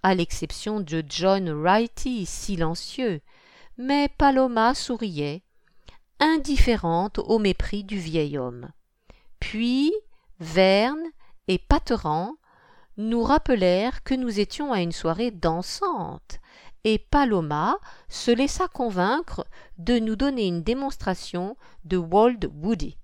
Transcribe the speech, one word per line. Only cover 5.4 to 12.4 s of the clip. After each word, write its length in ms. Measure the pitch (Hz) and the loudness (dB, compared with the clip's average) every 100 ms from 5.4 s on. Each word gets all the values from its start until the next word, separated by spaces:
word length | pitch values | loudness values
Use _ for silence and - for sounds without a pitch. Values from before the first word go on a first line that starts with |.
| _ _ _ - - - _ - | _ _ _ -20 -20 -20 _ 2
indifférente 1000 | 311 320 277 269 - 214 170 170 208 - | 4 4 2 6 6 6 2 0 0 -4
au 200 | - 226 | 0 2
mépris 440 | 208 180 - 202 | 2 0 -2 -4
du 160 | 196 202 | -6 -8
vieil 380 | 160 160 147 143 | -2 -2 -2 -4
homme. 340 | 123 120 131 _ _ _ _ - - - | -6 -8 -16 _ _ _ _ -20 -20 -10
Puis 520 | - 214 240 262 294 427 - - _ - | -8 -2 0 2 2 0 -8 -20 _ -16
Verne 680 | 165 165 190 196 233 302 330 - - - - | -2 4 6 6 2 -2 -8 -14 -20 -10 -2
et 100 | 185 | -2
Patteran 760 | - 285 - 233 156 160 196 320 | 2 2 2 -2 0 -2 -4 -10